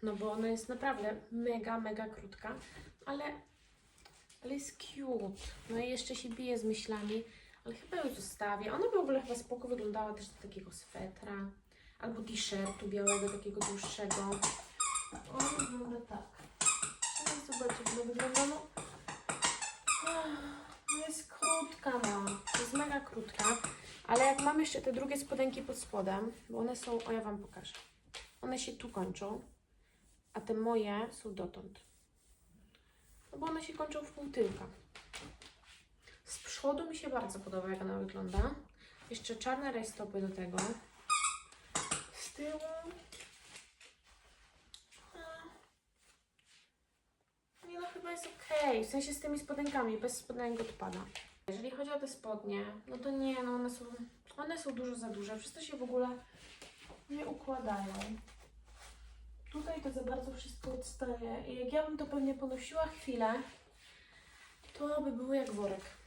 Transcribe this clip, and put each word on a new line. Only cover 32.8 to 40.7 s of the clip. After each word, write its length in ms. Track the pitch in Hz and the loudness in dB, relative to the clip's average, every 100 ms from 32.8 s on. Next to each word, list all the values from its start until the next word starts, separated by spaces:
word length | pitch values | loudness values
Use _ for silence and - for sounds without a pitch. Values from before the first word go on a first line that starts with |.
| _ _ - - - | _ _ -20 -20 -14
No 60 | 277 | -4
bo 80 | 311 | 0
one 160 | 320 | 0
się 100 | 320 | -4
kończą 320 | 311 302 302 | -4 -2 -2
w 80 | 294 | -6
pół 160 | - 285 | -8 -6
tyłka. 380 | 262 202 190 185 - - - - - - - - - - - - _ - - | 4 4 4 -8 -12 -20 -20 -14 -12 -12 -14 -18 -20 -20 -20 -20 _ -20 -20
Z 140 | - - | -10 -10
przodu 520 | - - 277 285 330 | -6 0 2 2 0
mi 60 | - | -4
się 140 | 294 | 0
bardzo 300 | 254 196 196 | 0 0 -4
podoba, 280 | 196 185 185 | -4 -4 -2
jak 140 | 190 | -2
ona 160 | 190 196 | 0 -2
wygląda. 520 | 196 196 185 190 233 285 - - - - - | -2 -4 0 4 4 2 -10 -20 -20 -20 -10
Jeszcze 260 | 233 - 226 | -8 -6 -2
czarne 360 | 254 262 277 | 2 2 2
rajstopy 480 | 240 220 - 208 202 | 0 -2 -4 -4 0
do 80 | 190 | 0
tego. 300 | 190 180 185 196 | -2 -2 0 0